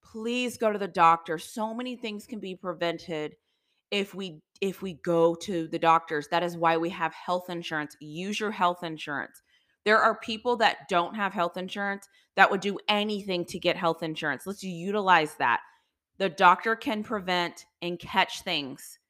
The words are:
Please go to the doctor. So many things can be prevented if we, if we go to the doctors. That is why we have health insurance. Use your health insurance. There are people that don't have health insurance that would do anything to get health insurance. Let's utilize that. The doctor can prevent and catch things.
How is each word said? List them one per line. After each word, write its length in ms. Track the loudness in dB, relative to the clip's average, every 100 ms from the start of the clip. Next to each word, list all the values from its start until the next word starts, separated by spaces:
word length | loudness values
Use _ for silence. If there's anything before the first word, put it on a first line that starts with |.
Please 540 | _ -8 -2 0 -2 0
go 140 | 0
to 80 | 0
the 80 | -4
doctor. 500 | 4 6 6 0 -6
So 360 | -6 -6 -6
many 220 | -4 -8 -8
things 300 | -8 -10 -10
can 140 | -10
be 160 | -8 -8
prevented 800 | -8 -2 -2 -2 -6 -6 -6 -10 _ _ _ _ _
if 240 | -4 -2 -6
we, 260 | -10 -12 _ _
if 200 | -4 -4
we 120 | -8
go 420 | -6 0 6 6 4
to 320 | -4 -4 -2
the 100 | 0
doctors. 500 | 6 6 4 -6 0
That 120 | 0
is 160 | 0 0
why 200 | 2 2
we 120 | 0
have 240 | -2 -6
health 360 | -6 -4 -4 -4
insurance. 460 | -10 -6 -6 -6 -10
Use 400 | -14 -8 -6 -4
your 100 | -4
health 340 | 0 0 0
insurance. 600 | -6 -8 -8 -6 -8 -12 _ _ _ _ 2
There 140 | 6
are 180 | 6 2
people 360 | -6 -6 -2 2
that 300 | 2 2 0
don't 280 | 0 0 -2
have 180 | -4
health 240 | 0 -2 -2
insurance 500 | -10 -6 -6 -6 -10 _ _ 4
that 140 | 6
would 120 | 6
do 180 | -2 -4 0
anything 580 | 0 0 -4 -4 -4 -4
to 140 | -2
get 160 | -2 0
health 260 | 0 0
insurance. 460 | -4 -4 -4 -6 -8
Let's 160 | -10
utilize 720 | -8 -8 -4 -2 4 4 4 0
that. 240 | 0 0 -2 _ _ _ _ _
The 120 | -4
doctor 460 | 6 6 6 2 -2
can 280 | -2 -4
prevent 600 | -4 -6 0 0 0 -6 -20 _
and 180 | -6 -6
catch 420 | -2 2 2 0
things. 580 | -4 -4 -4 -10 -16 -20 _